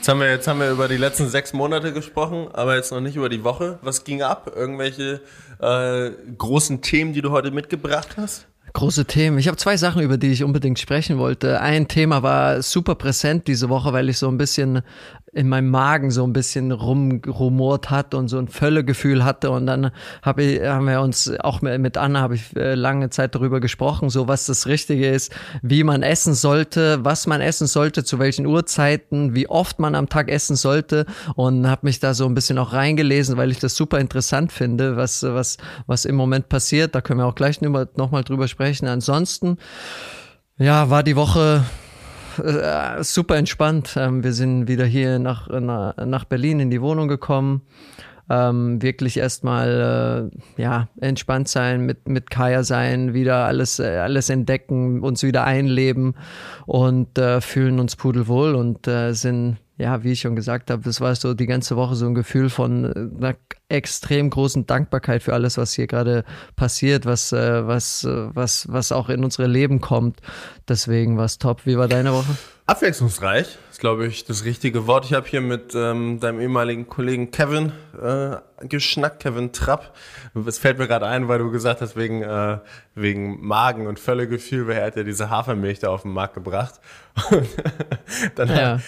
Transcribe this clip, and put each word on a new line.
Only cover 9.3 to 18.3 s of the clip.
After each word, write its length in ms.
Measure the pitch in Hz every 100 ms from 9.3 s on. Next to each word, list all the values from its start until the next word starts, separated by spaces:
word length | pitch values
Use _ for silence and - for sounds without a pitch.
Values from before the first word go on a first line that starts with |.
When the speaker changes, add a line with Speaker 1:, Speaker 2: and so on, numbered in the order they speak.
| 143
Speaker 2:
Ich 120 | 139
habe 100 | 160
zwei 180 | - 202
Sachen, 240 | 175 170
über 160 | 151 131
die 160 | 135
ich 120 | 127
unbedingt 340 | 143 143 135 123
sprechen 400 | - 143 156 143
wollte. 420 | 127 131 131 131
Ein 280 | 139 151 151
Thema 340 | 160 156 143
war 400 | 131 139 135 135
super 320 | 131 - 170
präsent 540 | 170 135 131 147 165 -
diese 200 | 127 123
Woche, 240 | 131 139
weil 160 | 131 131
ich 80 | 123
so 120 | 135
ein 100 | 127
bisschen 420 | 143 - 135 127 120 - - - -
in 140 | - 131
meinem 220 | 131 131
Magen 400 | 131 135 151 135
so 140 | 123
ein 80 | 127
bisschen 400 | 123 127 143 131
rumrumort 1160 | 123 117 135 139 127 139 131 127 131 131 139 -
hatte 260 | 139 139 135
und 120 |
so 100 | 127